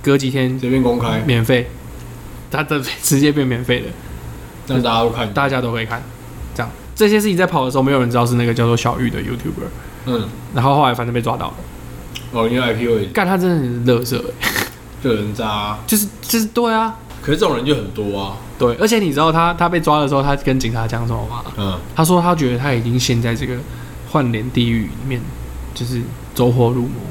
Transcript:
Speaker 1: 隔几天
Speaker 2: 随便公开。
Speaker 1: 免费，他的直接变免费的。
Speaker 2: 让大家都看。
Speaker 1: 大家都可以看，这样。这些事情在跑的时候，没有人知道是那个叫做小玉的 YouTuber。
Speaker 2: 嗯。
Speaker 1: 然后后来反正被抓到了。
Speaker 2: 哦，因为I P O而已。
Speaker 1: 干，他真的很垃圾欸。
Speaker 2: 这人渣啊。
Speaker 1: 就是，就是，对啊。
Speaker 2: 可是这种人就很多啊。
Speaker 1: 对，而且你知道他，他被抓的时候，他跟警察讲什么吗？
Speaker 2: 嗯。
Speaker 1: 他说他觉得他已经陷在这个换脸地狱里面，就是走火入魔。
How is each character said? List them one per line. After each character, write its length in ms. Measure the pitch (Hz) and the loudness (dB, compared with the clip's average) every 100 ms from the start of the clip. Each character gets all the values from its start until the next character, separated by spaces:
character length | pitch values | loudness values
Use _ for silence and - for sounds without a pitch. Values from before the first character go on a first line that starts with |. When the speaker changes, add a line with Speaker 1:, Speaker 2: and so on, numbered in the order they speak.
Speaker 1:
隔 120 | - 139 | 4 4
几 140 | 135 | 4
天 300 | 135 127 131 | 0 0 0
Speaker 2:
随 100 | 123 | 0
便 140 | 131 | 2
公 160 | 123 120 | 4 2
开。 200 | 113 113 127 | 0 0 2
Speaker 1:
免 180 | 120 | 2
费， 240 | 113 127 120 - - - - - - - - | 4 2 2 -8 -14 -14 -14 -14 -14 -16 -8
他 100 | 139 | -4
的 180 | 147 151 131 - | 0 -2 -2 -4
直 180 | - 139 | 2 4
接 120 | 147 | 4
变 160 | 147 131 | 4 2
免 160 | 120 | 0
费 160 | 123 123 | 0 -2
的。 60 | 107 - - - - - - - - | -2 -12 -12 -12 -12 -14 -14 -16 -2
Speaker 2:
让 120 | 127 | 0
大 100 | 120 | 2
家 80 | 117 | 2
都 80 | 117 | 2
看。 240 | 113 113 | 0 -2
Speaker 1:
大 160 | 104 139 | 0 0
家 100 | 131 | 0
都 120 | 123 | -2
可 100 | 117 | -4
以 40 | 113 | -4
看， 140 | 117 127 - - - - | -6 -8 -16 -16 -14 -12
这 80 | - | -6
样。 100 | 117 - - | -8 -8 -16
这 160 | - 214 | 2 4
些 100 | 214 | 6
事 80 | 208 | 4
情 80 | 175 | 2
在 120 | 180 | 2
跑 180 | 165 127 | 2 2
的 60 | |
时 60 | 135 | 2
候， 40 | |
没 100 | 135 | 4
有 80 | 139 | 4
人 100 | 120 | 4
知 40 | 123 | 2
道 80 | |
是 120 | 120 120 | 4 4
那 100 | 120 | 2
个 80 | |
叫 140 | 113 117 | 2 4
做 100 | 120 | 4
小 220 | 120 123 | 2 0
玉 100 | 123 | -2
的 100 | - | -2
YouTuber。 460 | - 120 156 - - - - - 127 | -4 -6 -6 -6 -8 -10 -14 -10 -4
Speaker 2:
嗯。 240 | 123 107 - - | -2 -4 -8 -6
Speaker 1:
然 100 | 127 | 0
后 120 | 131 139 | 2 4
后 100 | 139 | 4
来 80 | |
反 140 | 120 120 | 2 0
正 40 | |
被 80 | 120 | 0
抓 160 | 113 123 | 0 -2
到 120 | 82 | -4
了。 60 | - - - - - - - - | -8 -14 -14 -14 -14 -14 -14 -8
Speaker 2:
哦， 160 | 117 113 | 0 2
因 80 | 123 | 2
为 40 | |
I 140 | 123 | 0
P 140 | 117 120 | 0 2
O 80 | 113 | 2
而 40 | |
已。 60 | 95 | 2
Speaker 1:
干， 200 | 220 185 | 0 2
他 100 | 190 | 2
真 100 | 180 | 2
的 80 | 170 | 2
很 300 | 131 120 120 | 0 0 2
垃 180 | 120 | 2
圾 140 | 120 120 | 2 -4
欸。 60 | - - - - - - - - | -4 -4 -2 -2 -4 -8 -18 -6
Speaker 2:
这 100 | - | 0
人 200 | 110 104 104 | 0 -2 -4
渣 120 | 110 | -2
啊。 320 | 104 104 107 113 | -2 -2 -4 0
Speaker 1:
就 100 | 214 | 0
是， 120 | 202 - | 0 -6
就 200 | - 233 | -2 -2
是， 60 | 214 | 0
对 260 | 240 240 | 0 2
啊。 240 | 220 226 208 - - | 2 0 -4 -14 -12
Speaker 2:
可 100 | - | -2
是 60 | - | 2
这 80 | - | 2
种 100 | 127 | 2
人 80 | |
就 120 | 131 143 | 2 0
很 160 | 98 | 0
多 280 | - 104 98 | -4 -4 -2
啊。 180 | 98 98 - - | -4 -8 -12 0
Speaker 1:
对， 180 | 123 117 | 2 4
而 120 | 214 | 4
且 100 | 226 | 4
你 140 | 196 | 2
知 60 | 139 | 2
道 140 | 160 | 2
他， 220 | 160 170 | 4 2
他 160 | 170 170 | 2 2
被 100 | 175 | 2
抓 200 | 160 151 | 2 2
的 80 | 143 | 4
时 80 | 139 | 2
候， 80 | |
他 120 | 139 139 | 2 0
跟 220 | - 131 | 2 0
警 140 | 110 | 0
察 140 | 117 113 | -2 -2
讲 180 | 113 117 | -2 -2
什 80 | |
么 100 | 113 113 | -2 -4
吗？ 160 | 117 113 - | -6 -8 -4
Speaker 2:
嗯。 220 | 101 90 - - | -4 -4 -6 0
Speaker 1:
他 80 | |
说 160 | 160 180 | 4 4
他 140 | 175 | 4
觉 180 | 170 135 | 2 2
得 60 | 120 | 0
他 160 | 139 | 0
已 80 | 123 | 0
经 180 | 117 123 | 2 0
陷 220 | - 120 | 2 2
在 140 | 117 113 | 2 -2
这 100 | 123 | -2
个 100 | 123 143 - - - - | -6 -8 -12 -12 -12 -2
换 220 | 156 127 | 0 2
脸 180 | 113 123 | 0 0
地 180 | 120 120 | 0 2
狱 160 | 117 98 | 2 0
里 40 | - 127 | -4 -4
面， 140 | 127 73 64 - - - - | -4 -6 -10 -10 -10 -10 -8
就 100 | 120 | -4
是 160 | 123 120 - - | -4 -4 -8 -12
走 160 | - 123 | 2 4
火 200 | 123 120 | 6 4
入 120 | 127 | 4
魔。 200 | 123 - 101 | -2 -4 -8